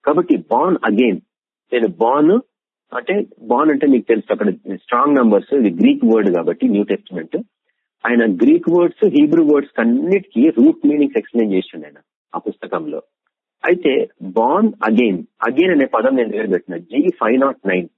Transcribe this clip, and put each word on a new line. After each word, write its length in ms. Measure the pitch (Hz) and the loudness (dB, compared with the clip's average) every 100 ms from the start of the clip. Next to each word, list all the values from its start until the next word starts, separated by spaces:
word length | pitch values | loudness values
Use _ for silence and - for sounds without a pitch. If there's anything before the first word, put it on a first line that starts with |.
కాబట్టి 300 | - 151 175 226 | 0 -2 0 -2
born 380 | - 117 175 175 | 0 -2 0 -2
again, 440 | 110 104 123 92 _ _ _ _ _ | 0 0 0 -2 _ _ _ _ _
నేను 160 | 123 107 | -2 -2
born 520 | 85 113 139 151 220 - _ _ _ _ | 0 0 2 2 2 -2 _ _ _ _
అంటే, 260 | 123 117 196 - _ 110 | -10 -6 -6 -6 _ -4
born 240 | 120 156 | 0 2
అంటే 160 | 143 147 | 2 2
మీకు 220 | 127 - | 2 2
తెలుసు 240 | 110 - | -2 -2
అక్కడ 180 | 104 104 90 - | -2 -2 -4 -12
స్ట్రాంగ్ 420 | 95 - 120 143 139 | -14 -4 0 2 2
నంబర్స్, 380 | 117 101 - | 4 2 0
ఇది 160 | 139 104 | 0 0
గ్రీక్ 340 | 85 120 143 | 2 2 2
వర్డ్ 260 | 110 113 98 | 2 2 2
కాబట్టి 380 | 90 82 - - | 0 -2 -2 -2
న్యూ 160 | 101 | 0
టెస్టిమెంట్. 520 | 101 101 - 180 160 - 233 _ _ _ _ _ 113 | -2 -6 -6 -14 -8 -10 -10 _ _ _ _ _ -2
ఆయన 180 | 120 | 0
గ్రీక్ 460 | 117 87 120 170 - | 0 2 2 2 2
వర్డ్స్, 360 | 175 175 - 208 | 0 0 0 0
హీబ్రూ 380 | 156 147 165 | 2 2 2
వర్డ్స్ 360 | 151 143 139 - | 2 2 0 -2
అన్నిటికీ 680 | 113 123 160 196 190 117 156 | 0 0 0 -2 -2 0 2
రూట్ 360 | - 285 - 147 | 4 2 4 0
మీనింగ్స్ 320 | 147 - 113 | 2 0 -2
ఎక్స్‌ప్లెయిన్ 360 | - 117 107 | -4 -2 0
చేసిండు 320 | 95 - 82 73 | -2 -4 -16 -18
ఆయన 120 | 71 _ _ _ | -20 _ _ _
ఆ 40 | 85 | -12
పుస్తకంలో. 640 | 107 - - 85 156 78 _ _ _ _ _ _ | -12 -12 -10 -8 -8 -12 _ _ _ _ _ _
అయితే 440 | - 359 143 131 - _ | -6 -2 0 -2 -4 _
born 420 | 95 101 120 175 220 | -6 -2 0 0 -2
again, 520 | - 110 110 117 90 - _ 113 | -2 -2 0 0 -2 -10 _ -4
again 200 | 131 185 | 0 0
అనే 160 | 156 131 | 0 0
పదం 300 | 117 127 131 | 0 0 0
నేను 140 | 110 | -2
దగ్గర 160 | 104 107 | -4 -4
పెట్టిన 300 | 90 - 85 | -4 -4 -14
జీ 320 | - 127 175 - | -6 -2 -2 -2
ఫైవ్ 200 | 110 131 | -2 0
నాట్ 280 | 135 - 98 | 0 -2 -4
నైన్. 200 | 92 85 | -4 -6